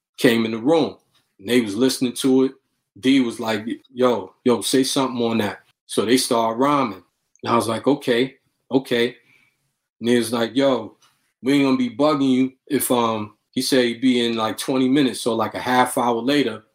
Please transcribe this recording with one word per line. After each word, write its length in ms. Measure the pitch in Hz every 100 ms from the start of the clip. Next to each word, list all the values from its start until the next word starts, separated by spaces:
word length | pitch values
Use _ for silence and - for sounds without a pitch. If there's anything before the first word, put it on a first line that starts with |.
| _ -
came 300 | 131 113 113
in 60 |
the 60 | 113
room. 380 | 123 165 117 - _ _ _ _
And 100 | 98
they 120 | 123
was 160 | 110 101
listening 380 | 131 - 123
to 300 | 120 135 131
it. 80 | 131 - _ _ _ 104
D 220 | 127 139
was 180 | 120 113
like, 280 | 113 107 113 - _
"Yo, 400 | 120 123 110 90 _
yo, 180 | 123 113
say 200 | - 131
something 380 | 131 143 131 123
on 160 | 117 113
that." 220 | 104 - _ _ -
So 180 | -
they 120 | 104 131
started 420 | - 117 113 113
rhyming. 440 | 139 147 120 92 - _ _ _
And 100 | 120
I 40 | 117
was 120 | 107
like, 180 | 113 131
"Okay, 500 | 143 - 117 135 - _ _ -
okay." 460 | 131 - 120 120 - _ _ _ _ _ _ _ -
And 80 | 117
he 80 | 120
was 160 | 113
like, 240 | 117 113 120
"Yo, 400 | 135 120 101 - _ _ _ _
we 120 | 127
ain't 100 | 143
gonna 120 | 139 131
be 180 | 123
bugging 360 | 110 147 151 135
you 220 | 127 131 - -
if," 240 | 139 -
um, 460 | 123 117 110 104 _ _
he 100 | 127
said 240 | 127 131
he'd 160 | 120 117
be 240 | 131 120
in, 100 | 117
like, 220 | 113 110 -
twenty 320 | - 131 127
minutes. 320 | 143 131 101
So, 140 | 120
like, 200 | 113 104
a 60 | 92
half 380 | 123 127 127 135
hour 240 | 120 117
later 420 | 120 147 120 110 -